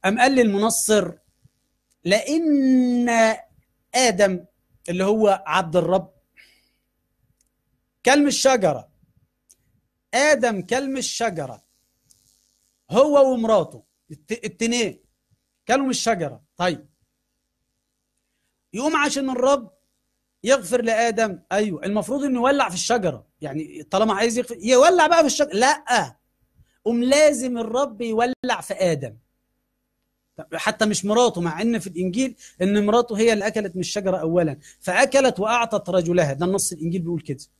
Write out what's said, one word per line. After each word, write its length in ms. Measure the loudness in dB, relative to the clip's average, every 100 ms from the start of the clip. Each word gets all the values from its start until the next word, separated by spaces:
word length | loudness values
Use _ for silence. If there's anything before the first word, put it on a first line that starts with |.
قام 160 | -2 2
قال 120 | 2
لي 100 | 4
المنصر: 680 | 2 2 0 -2 2 2 0 -10 _ _ _ _ _ _ _ _
"لأن 1040 | -2 0 0 -2 0 0 4 2 2 0 0 2 2 0 -10 _ _ _ _ 0
آدم"، 500 | 2 2 0 0 -10 _ _ _ -8
اللي 140 | -2
هو 400 | 0 2 2 2 0
عبد 300 | -2 0 -2
الرب، 360 | 0 -2 -4 _ _ _ _ _ _ _ _ _ _ _ _ _ _ _ _ _ _ _ 2
"كل 160 | 4
من 60 | 2
الشجرة". 600 | 2 2 2 0 -2 -10 _ _ _ _ _ _ _ _ _ _ _ _
آدم 480 | 0 2 2 2 -2
كل 280 | -4 -4 -4
من 80 | -6
الشجرة، 680 | -6 -4 -6 -4 -10 -12 _ _ _ _ _ _ _ _ _ _ _ _ _
هو 420 | 2 4 6 4
ومراته، 500 | 2 2 2 0 -10 _ _ _
الت-، 340 | -20 _ -10 -10
التنين 540 | -4 -2 0 -2 -6 _ _ _ _ _ _ -2
كلوا 160 | 0
من 60 | 0
الشجرة. 520 | -2 -2 -2 -4 -10 _ _
طيب، 300 | -4 -4 -12 _ _ _ _ _ _ _ _ _ _ _ _ _ _ _ _ _ _
يقوم 220 | -6 -2 0
عشان 340 | -2 -2 -4
الرب 420 | -2 0 0 -2 _ _ _ _ _ _ _
يغفر 380 | 0 0 0 -2
لآدم، 580 | 0 0 0 0 -2 -4 _
أيوة، 340 | -2 -2 -4 -4
المفروض 380 | -4 -4 -4
إنه 160 | -2 0
يولع 300 | 2 2 0
في 60 | -4
الشجرة، 500 | -2 -2 -2 -6 _ _
يعني 420 | -10 -10 -10 -14
طالما 300 | -6 -2 0
عايز 240 | 0 -2 -2
يغفر 200 | -6 -8
يولع 480 | 2 6 6 6 4
بقى 120 | 4
في 60 | 4
الشجرة. 260 | 2 -2
لأ، 640 | 2 2 0 0 -2 -2 -10 _ _ _ _ _ _ -4
قوم 180 | -2
لازم 540 | 2 4 4 4 -4 -6
الرب 440 | -4 -2 -4 -4
يولع 600 | -4 0 0 -2 -4 -4
في 120 | -4
آدم. 440 | -2 0 0 -6 -14 _ _ _ _ _ _ _ _ _ _ _ -20
طب 180 | -14 -6
حتى 300 | -6 -2 -2
مش 200 | 0 0
مراته، 360 | 2 2 2
مع 200 | -4 -2
إن 180 | -2 -4
في 80 | -6
الإنجيل 480 | -6 -4 -2 -4 -6 -20 _
إن 240 | 0 2 2
مراته 320 | 2 0 0
هي 160 | 2
اللي 140 | 2 -2
أكلت 280 | -4 -6 -6
من 60 |
الشجرة 360 | -6 -4 -2 -2
أولًا، 420 | 0 0 0 -4 -16 _
فأكلت 600 | -4 0 2 2 2 0
وأعطت 500 | -2 -2 -2 -4 0
رجلها، 440 | -2 2 0 0
ده 120 | 0 -2
النص 260 | -2 -4
الإنجيل 300 | -6 -6 -4
بيقول 200 | -4 -8
كده. 220 | -8 -12 -12